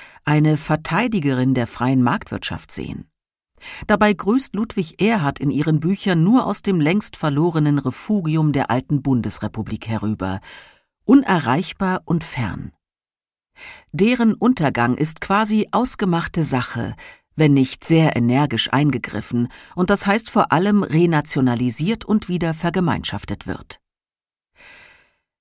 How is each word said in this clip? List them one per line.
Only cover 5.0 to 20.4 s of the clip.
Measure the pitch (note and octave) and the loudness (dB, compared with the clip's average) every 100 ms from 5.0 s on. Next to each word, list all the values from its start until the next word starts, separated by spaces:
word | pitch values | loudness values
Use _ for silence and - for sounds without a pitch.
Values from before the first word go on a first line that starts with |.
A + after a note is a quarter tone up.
Erhard | G3+ A3 D#3 - | 0 2 0 -2
in | D3 | -2
ihren | C3+ D#3+ D#3 | 0 0 0
Büchern | E3+ G3 G3+ F3 | 0 -2 0 2
nur | F3 B3+ - | 4 4 2
aus | G3+ | -2
dem | - F3+ | -2 0
längst | D3 G3+ - - | 2 0 -2 -4
verlorenen | D#3 C#3 E3+ E3 D3 C#3+ | -2 0 0 2 2 2
Refugium | C3 - - G#3 D#3+ D#3+ D#3 | -2 -6 -2 -2 0 0 2
der | C#3 - | 0 0
alten | B2 - C#3+ | -2 0 -2
Bundesrepublik | C#3 B2+ G#2+ - G#2+ - G2+ G#2+ G#2+ | 0 0 0 -4 -6 -6 -8 -8 -6
herüber, | A2+ G#2 G#2+ F#2 F#2+ - - - _ _ _ | -4 -4 -4 -6 -6 -10 -20 -20 _ _ _
unerreichbar | - C#4 - F3+ A#2 C#3 - - F#3+ F#3 - | 4 4 4 0 0 -2 -2 -4 -4 -2 -2
und | - | -4
fern. | - - G#2 - E2+ - _ _ _ _ _ _ _ _ - - _ | -4 -6 -6 -6 -12 -18 _ _ _ _ _ _ _ _ -20 -20 _
Deren | D3 G#3+ B3 A3+ | 0 2 4 2
Untergang | - A#3 B3+ C#3+ - A#2+ B2 | 2 2 2 0 0 0 0
ist | D#3 - | -2 -4
quasi | - G3 G#3+ G#3+ - | -2 0 2 0 0
ausgemachte | G#3 B3 - G3 E3 D#3+ E3+ | 0 -2 -2 0 0 -2 -2
Sache, | C#3 C3 - A#2 A2 A2 - - _ - | 0 -2 -2 -6 -6 -8 -16 -20 _ 2
wenn | D#3 | 4
nicht | C#3 C3 - | 4 2 -2
sehr | - D#3+ D#3 A#2 | 2 4 4 2
energisch | A#2+ C3 D3 A2+ - | 2 2 2 0 0
eingegriffen, | C3 D3 B2 - G2+ - A#2+ A#2+ - - - | 2 2 0 -4 -8 -4 -2 -2 -6 -10 -2
und | F#3 | 0
das | G3+ G3+ | 2 2
heißt | G#3 - | 0 0
vor | A3 | 0